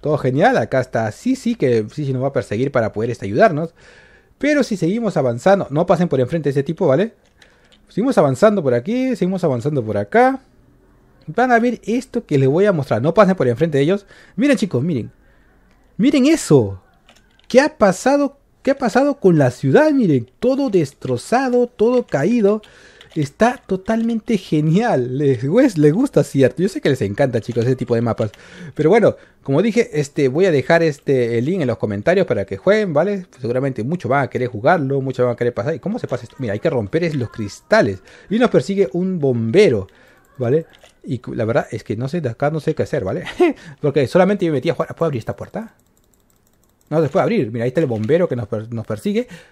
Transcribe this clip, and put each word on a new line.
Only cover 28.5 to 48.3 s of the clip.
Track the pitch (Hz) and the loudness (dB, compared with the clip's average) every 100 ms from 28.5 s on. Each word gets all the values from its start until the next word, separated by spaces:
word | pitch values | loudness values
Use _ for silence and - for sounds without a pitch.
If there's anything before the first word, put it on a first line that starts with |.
| - 170 | -20 -14
Pero | - 151 | -2 2
bueno, | 220 170 - - _ | 4 4 0 -10 _
como | - 139 | -2 0
dije, | 220 240 - 151 | 2 0 -2 -4
este, | 139 - 135 | -4 0 0
voy | 143 | 2
a | 190 | 2
dejar, | 147 - 165 | 2 2 2
este, | 165 139 - 135 117 117 | 2 -2 -2 0 0 0
el | 127 | -2
link | 190 | -2
en | 131 | -2
los | 107 | -2
comentarios | 107 101 127 190 - | -4 -2 0 0 0
para | 107 | -2
que | 98 95 | -4 -4
jueguen, | 185 214 202 | 0 0 0
¿vale? | 143 190 196 180 _ | 0 0 -4 -10 _
Seguramente | 113 123 139 127 | -6 -4 -4 -4
muchos | 117 175 110 | -6 -6 -2
van | 139 | -2
a | 131 | -2
querer | - 131 | -4 -6
jugarlo, | 104 131 180 135 139 | -2 0 0 0 -4
muchos | 131 127 | -4 -2
van | 123 | -2
a | 117 | 0
querer | 120 | -4
pasar. | 117 123 | -4 -6
¿Y | 160 | -6
cómo | - 233 | -6 -8
se | - | -6
pasa | 127 | -8
esto? | - - | -10 -10
Mira, | 123 | -6
hay | 101 | -2
que | 165 | -2
romper | 135 98 160 | -2 -2 -2
es-, | 170 147 | -2 -4
los | 113 | -6
cristales. | - 104 - _ 220 131 92 - - - | -8 -10 -12 _ 2 2 -2 -12 -20 -6
Y | 220 | 0
nos | 240 | 2
persigue | 170 160 196 190 | 2 0 0 0
un | 175 185 185 | 0 -4 -2
bombero, | 139 120 113 165 202 110 92 _ _ _ _ - | 0 0 0 4 4 2 -4 _ _ _ _ -8
¿vale? | 120 151 160 _ _ _ | -2 0 -2 _ _ _
Y | 220 123 | -10 -10
cu-, | - | -8
la | 123 | -6
verdad | 110 135 160 | -2 -2 -4
es | 110 | -10
que | - 110 | -8 -8
no | 135 | -6
sé, | 180 | -6
de | 127 | -6
acá | 117 143 | -4 -4
no | 156 | -2
sé | 160 | -4
qué | 151 | -4
hacer, | 107 151 | -4 -4
¿vale? | 92 233 - - | -4 -6 -8 0
<laughs> | 339 - - - | 0 0 -12 -6
Porque | 147 147 123 | -2 0 2
solamente | 180 185 202 | 4 2 2
yo | 170 | -2
me | 143 | -2
metí | 165 | -2
a | |
jugar. | 135 165 | -4 -6
¿Puedo | - 165 | -4 -4
abrir | 127 | -4
esta | - - | -8 -10
puerta? | - 196 226 _ _ _ _ _ _ _ _ _ _ _ _ | -12 -12 -14 _ _ _ _ _ _ _ _ _ _ _ _
No | 151 | -2
se | 151 | 0
puede | 190 | 0
abrir. | 143 220 110 | 0 0 -2
Mira, | 117 | -4
ahí | 120 | -2
está | 147 | -2
el | 151 | -2
bombero | 110 110 165 | -2 0 0
que | 170 | 0